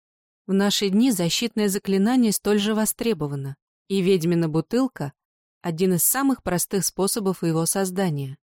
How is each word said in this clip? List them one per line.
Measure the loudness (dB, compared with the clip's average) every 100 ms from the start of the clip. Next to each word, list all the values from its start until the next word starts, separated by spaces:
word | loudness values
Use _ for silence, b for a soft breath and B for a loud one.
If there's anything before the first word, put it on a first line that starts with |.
| _ _ _ _ -2
В |
наши | 0 2 0 2
дни | 4 4
защитное | 2 0 -2 -4 0 0
заклинание | -2 0 2 2 4 2
столь | 2 0 2
же | 2 0
востребовано, | -2 -2 -2 -2 -4 -6 -8 -12 _ _ -4
и | 0
ведьмина | 2 2 2 2 2
бутылка — | 0 -2 0 -2 -4 -10 -12 _ _ _ _
один | -8 -2 0
из | 2
самых | 0 0 0 -2
простых | -2 -4 -2 -2
способов | -2 -2 -2 -2 -2 -2
его | -2 0 -2
создания. | -2 -4 -2 -2 -2 -6 -12 _